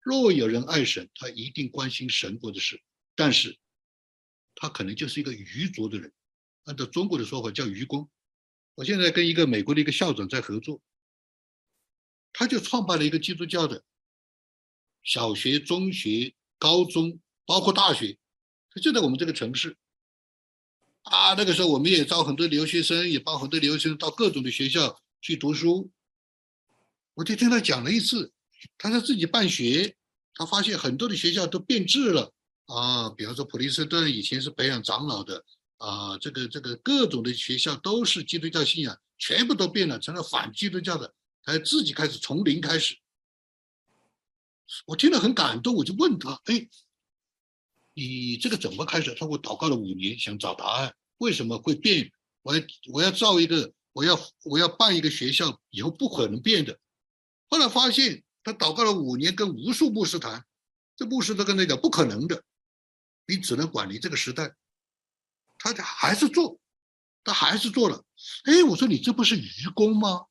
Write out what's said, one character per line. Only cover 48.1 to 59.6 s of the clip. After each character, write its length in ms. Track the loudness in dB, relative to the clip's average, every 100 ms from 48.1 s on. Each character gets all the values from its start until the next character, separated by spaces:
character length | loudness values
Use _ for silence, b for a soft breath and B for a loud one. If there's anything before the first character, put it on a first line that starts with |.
| -6 -6 -4
这 120 | -2
个 60 | -2
怎 160 | -4
么 100 | -6
开 160 | -4 -2
始？” 100 | -2
他 40 | -6
说 100 | -6
：“我 100 | -6
祷 160 | -6 -4
告 120 | 0
了 80 | 0
五 180 | -2
年， 240 | -4 -6 -6
想 180 | -8 -6
找 160 | -6
答 100 | -4
案， 280 | -4 -2 -4 -8 _ _
为 140 | -2
什 140 | -2 -2
么 120 | -4
会 180 | -2 0
变？ 340 | 2 2 0 _ _ _
我 140 | -4 -4
要， 80 | -4 -16 -10
我 100 | 0
要 80 | 0
造 260 | 4 4 4
一 80 | 4
个， 260 | 2 -2 _ _
我 120 | -2
要， 140 | 2 2 0 _
我 160 | -4 0
要 80 | 0
办 300 | 4 4 4
一 40 |
个 80 | 0
学 220 | -2 0
校， 300 | 0 0 -4 _
以 100 | -6
后 100 | -6
不 180 | -2 -4
可 180 | 0 -2
能 140 | 0
变 220 | 2 2
的。” 120 | 0 -6 _ _ _ _ _ _ _
后 120 | 2
来 100 | 4
发 220 | 4 2
现 340 | 4 2 -2 _ _
他 100 | -10
祷 180 | -2 -2
告 120 | 2
了 80 | 2
五 240 | 2 -2 -2
年， 200 | -2 0
跟 120 | -2
无 240 | -2